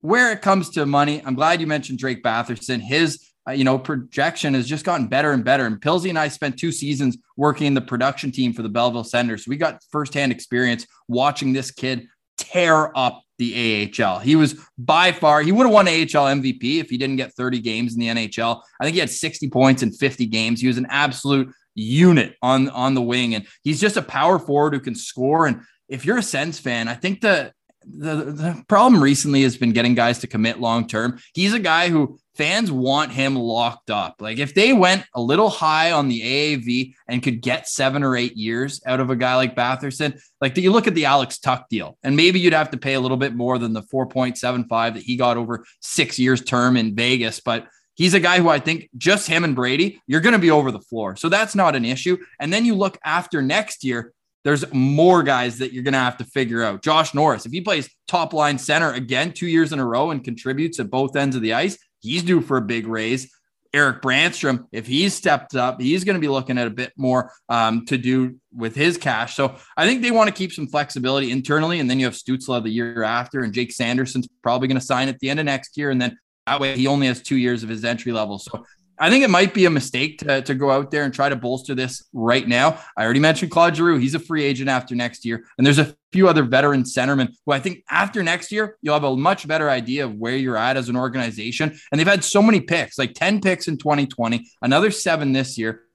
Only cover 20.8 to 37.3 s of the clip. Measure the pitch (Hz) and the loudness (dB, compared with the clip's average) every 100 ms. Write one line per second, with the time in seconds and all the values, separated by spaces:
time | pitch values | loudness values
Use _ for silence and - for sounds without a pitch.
20.8 | 123 135 147 127 139 139 131 - _ - | -2 0 0 -2 0 0 0 -8 _ -10
21.8 | 107 135 180 165 107 - 123 131 135 123 | -2 6 8 6 4 -2 0 2 0 0
22.8 | 131 135 117 123 120 110 101 _ - 147 | 0 0 0 0 0 -4 -6 _ -4 0
23.8 | 208 202 156 135 156 180 - 143 151 143 | 0 0 -4 0 2 2 2 2 2 0
24.8 | 131 110 - - 127 156 160 117 - _ | -6 -10 -12 -4 0 2 2 0 -8 _
25.8 | _ 135 135 240 220 139 156 156 135 120 | _ -10 -2 -2 -2 -4 -4 -6 -6 -4
26.8 | 113 120 185 196 220 180 120 _ _ _ | -4 -6 -6 -2 0 0 -2 _ _ _
27.8 | - 147 151 156 139 147 156 170 - 208 | -20 -10 -6 -4 -6 -6 -6 -6 2 6
28.8 | 247 220 139 139 147 139 131 117 120 113 | 8 8 6 4 2 4 2 2 0 2
29.8 | 120 120 117 123 120 110 110 117 117 117 | 2 4 2 0 -4 -2 -2 -2 -2 -2
30.8 | 117 110 120 123 - - 190 233 185 160 | -2 -2 -2 -4 -12 -2 0 0 2 2
31.8 | 175 165 139 - _ _ 151 196 220 135 | 2 2 0 -4 _ _ -2 0 -2 -2
32.8 | 127 139 151 120 135 135 117 113 120 117 | 0 0 0 -2 -2 -2 -2 -2 -2 -4
33.8 | - 104 85 - 107 113 139 165 226 262 | -6 -4 -4 -8 -12 -6 -2 2 4 6
34.8 | 180 190 - - 120 151 214 - 160 156 | 6 4 -2 -6 0 2 2 2 0 2
35.8 | 165 165 139 117 113 139 151 147 117 123 | 2 2 0 -2 -2 -2 0 -2 -2 -2
36.8 | 127 - - 123 127 | -4 -10 -6 -4 -2